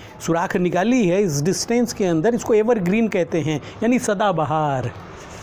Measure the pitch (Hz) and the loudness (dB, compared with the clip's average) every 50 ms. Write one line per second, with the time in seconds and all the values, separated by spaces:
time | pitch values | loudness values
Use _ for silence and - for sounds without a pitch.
0 | - - - - - - 165 165 180 185 - 190 180 175 156 175 190 226 254 254 | -18 -18 -16 -8 -2 -2 0 0 0 0 0 0 0 2 2 2 2 2 2 4
1 | 214 170 175 196 214 180 143 143 143 190 170 - - - 233 240 240 - - - | 4 4 4 2 2 0 0 0 0 0 -2 -2 -2 0 0 0 0 0 0 -2
2 | 208 180 170 156 156 226 240 226 - - 220 208 220 233 247 226 175 175 196 226 | 0 2 2 2 2 2 0 0 0 2 2 4 4 4 2 2 2 2 2 2
3 | 226 208 - 190 170 170 - 165 135 156 156 139 - - - - 214 226 262 240 | 2 0 0 0 -2 0 0 -2 0 0 -2 -2 -4 -10 -8 -2 0 2 2 2
4 | - - 208 190 220 202 185 160 151 135 151 156 151 147 139 127 104 95 - - | 2 0 0 2 2 0 2 0 0 0 0 0 0 0 0 -2 -4 -6 -8 -10
5 | - - - - - - - - | -16 -16 -18 -18 -18 -18 -18 -16